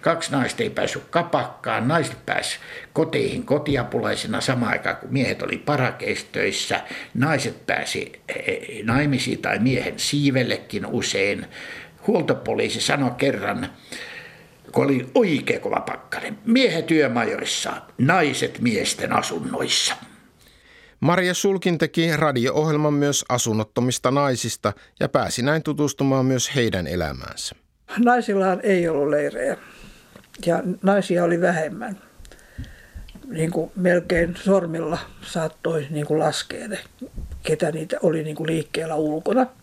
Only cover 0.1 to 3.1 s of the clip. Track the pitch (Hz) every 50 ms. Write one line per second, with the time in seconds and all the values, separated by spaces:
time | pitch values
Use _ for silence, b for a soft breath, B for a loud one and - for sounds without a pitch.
0.1 | 165 165 - - - 139 123 110 - - 117 104 - - 98 92 - - - -
1.1 | - 165 170 - - 143 117 - - - - 117 113 110 113 123 156 170 143 127
2.1 | - - - - - - - - - - B B B B B B _ - 160 156